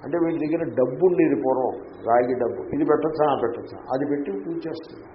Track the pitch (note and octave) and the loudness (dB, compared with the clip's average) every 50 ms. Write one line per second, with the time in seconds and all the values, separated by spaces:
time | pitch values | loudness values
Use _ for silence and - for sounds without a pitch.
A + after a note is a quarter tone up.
0 | - C#3 D#3+ F3 E3+ E3 E3 D3 D3+ D3+ E3 E3 E3 C3+ - B2+ B2+ C3+ C3 D3+ | -6 -4 -2 0 0 0 0 -2 0 0 0 0 -2 -2 2 0 0 0 2 4
1 | F3 F#3 F3 E3 D#3 C#3+ C#3 - - C3 C3 B2+ B2+ A2+ A#2 - - - - - | 4 4 6 6 4 4 4 2 2 2 2 2 0 -2 -4 -6 -12 -14 -16 -6
2 | - G#2+ A#2 B2 B2 B2+ - - B2 - - - - - - C#3 D#3 D3 D3+ D3 | 0 4 4 4 4 2 0 0 0 -2 -2 -4 -6 -4 0 0 4 4 4 4
3 | D3 D#3+ D#3 - D3+ D3 C3+ A#2+ A#2+ A#2 A#2 - - - - - - - B2+ C#3 | 2 0 2 2 2 2 2 2 0 -2 -2 -6 -10 -12 -14 -16 -6 -4 -2 -2
4 | C#3+ C#3+ C#3+ C#3+ - - - - - E3+ E3 E3 D#3+ D#3+ D3+ - - - - - | 0 0 -2 -2 -2 -4 -6 -6 -6 -6 -8 -6 -6 -8 -8 -8 -10 -14 -16 -18
5 | - - | -18 -20